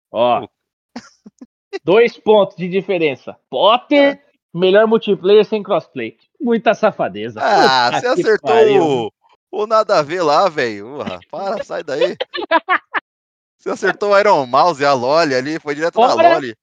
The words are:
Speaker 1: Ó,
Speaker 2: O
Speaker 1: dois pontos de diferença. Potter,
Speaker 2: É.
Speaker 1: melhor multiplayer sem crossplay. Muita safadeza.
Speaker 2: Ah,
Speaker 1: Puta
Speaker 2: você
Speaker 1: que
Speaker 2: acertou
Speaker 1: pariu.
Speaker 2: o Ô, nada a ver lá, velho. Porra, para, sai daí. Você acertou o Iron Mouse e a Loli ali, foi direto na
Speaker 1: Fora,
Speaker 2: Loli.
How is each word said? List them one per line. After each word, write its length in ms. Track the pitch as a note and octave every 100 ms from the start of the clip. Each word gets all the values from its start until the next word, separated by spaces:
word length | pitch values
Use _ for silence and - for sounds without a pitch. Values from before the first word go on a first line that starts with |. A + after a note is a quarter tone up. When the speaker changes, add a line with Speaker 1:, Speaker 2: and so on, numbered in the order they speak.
| _
Speaker 1:
Ó, 300 | G#2 A#2+ A2 G#2
Speaker 2:
O 40 | _ _ _ _ A#3+ - _ - _ - _ _ G4
Speaker 1:
dois 340 | D3+ G#3 A#4 -
pontos 380 | G#3 G#3+ G3 -
de 120 | F3+
diferença. 680 | F#3+ F#3 F#3 D#3 B2+ - - _
Potter, 640 | C3 F#3 A#3 - C#4+ C#4+ C#4
Speaker 2:
É. 40 | _ _ _
Speaker 1:
melhor 360 | E3+ F#3 G3 A3
multiplayer 580 | A3+ G#3 G3 F3+ G#3+ G#3
sem 160 | G#3+
crossplay. 560 | F#3+ F3+ - C3 A2+ - _ -
Muita 320 | A#3+ A#3 B3+
safadeza. 680 | G3+ G#3+ - B2+ G2 A2 G#2
Speaker 2:
Ah, 480 | - G3 C#3 C3 A#2+
Speaker 1:
Puta 60 | D3
Speaker 2:
você 160 | B3 F3+
Speaker 1:
que 60 |
Speaker 2:
acertou 280 | A3 G#3 - D3+
Speaker 1:
pariu. 280 | D3 -
Speaker 2:
o 280 | D#3+ C#3+ - - _ _ _ B2+
Ô, 120 | G#3+
nada 320 | A3 G#3+ F#3
a 20 |
ver 220 | D3 F3+
lá, 260 | D#3+ D3 F#3+
velho. 480 | D3+ B2 G#2 G#2+ C#3+
Porra, 220 | G2+ F2+ -
para, 340 | D3+ G3 G3
sai 200 | - E3+
daí. 340 | D#3+ C3+ C5+ - - - G#4+ D#4+ - F4 _ G#4 - _ _ _ _ _
Você 120 | G#3+
acertou 420 | - G3 - G#3
o 80 | G3+
Iron 260 | G#3 E3+ C3
Mouse 360 | C3 F3 C#3+
e 40 | C#3+
a 80 |
Loli 420 | C#3 A#2+ D#3 E3 B2+
ali, 240 | C3+ D#3+
foi 160 | D3 D3
direto 240 | E3 F3
na 100 | A#3+
Speaker 1:
Fora, 240 | D#3+ E4+
Speaker 2:
Loli. 220 | E4 B2+ G#2+